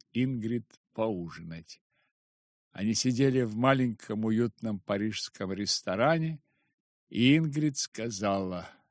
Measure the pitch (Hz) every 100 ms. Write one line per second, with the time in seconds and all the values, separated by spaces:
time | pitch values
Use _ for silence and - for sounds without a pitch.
0 | _ 113 131 127 110 120 - _ _ -
1 | 113 95 85 80 85 82 82 - _ _
2 | _ _ _ _ _ _ _ - 104 110
3 | 131 120 139 127 117 107 127 135 127 110
4 | - 107 110 110 117 - 113 101 - 101
5 | 107 101 - - 95 95 101 - - 92
6 | 135 165 160 156 _ _ _ _ _ _
7 | _ - 127 151 160 147 151 135 - -
8 | 117 98 101 98 95 90 82 - _